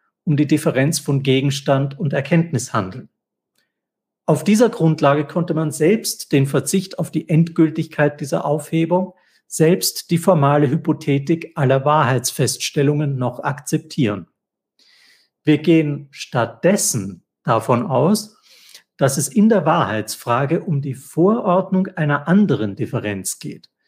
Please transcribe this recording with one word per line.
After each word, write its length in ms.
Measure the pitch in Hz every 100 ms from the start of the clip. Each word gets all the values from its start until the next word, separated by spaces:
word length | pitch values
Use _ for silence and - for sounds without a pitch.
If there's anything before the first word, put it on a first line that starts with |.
| _ _
um 120 | - 143
die 100 | 147
Differenz 520 | 151 160 127 143 165
von 240 | - 139
Gegenstand 760 | 139 131 139 139 - 135 139 -
und 140 | 151
Erkenntnis 600 | 139 127 170 165 113 -
handeln. 360 | 117 92 117 - _ _ _ _ _ _ _ _ _ _ _ -
Auf 160 | 143
dieser 260 | - 214 233
Grundlage 580 | - 165 156 147 143 143
konnte 280 | 180 165
man 160 | 160 156
selbst 640 | 139 156 220 - - -
den 140 | 143 139
Verzicht 520 | 139 - 196 190 -
auf 120 | 165
die 180 | 160 -
Endgültigkeit 920 | 156 170 - 160 160 156 - 147 147
dieser 240 | 139 165
Aufhebung, 680 | 147 151 143 165 165 180 190 _ _ _ _
selbst 640 | - 160 190 - - -
die 80 | 170
formale 500 | 196 170 139 147 147
Hypothetik 840 | 151 - 147 - 139 139 165 -
aller 320 | - 131 135 139
Wahrheitsfeststellungen 1300 | 151 123 127 - - 127 - - 151 139 147 151 131
noch 240 | 123 -
akzeptieren. 840 | 143 139 - 156 - - 113 101 82 _ _ _ _ _ _ _ _ _ _ _
Wir 120 | - 147
gehen 520 | 165 165 151 139 -
stattdessen 1120 | - - 131 113 - 165 208 - 113 98 95 _ _
davon 440 | - 113 - 120 -
aus, 500 | 127 151 208 - _ _ - - - _ _
dass 180 | 135 139
es 120 | 135
in 200 | - 214
der 160 | 214
Wahrheitsfrage 960 | 156 165 101 107 107 - - 120 139 165
um 220 | - 139
die 120 | 143
Vorordnung 920 | 113 - - 180 233 220 180 190 190 190 -
einer 320 | 151 143 143
anderen 480 | 190 202 117 107 98
Differenz 640 | 110 117 104 98 90 -
geht, 320 | - - _ _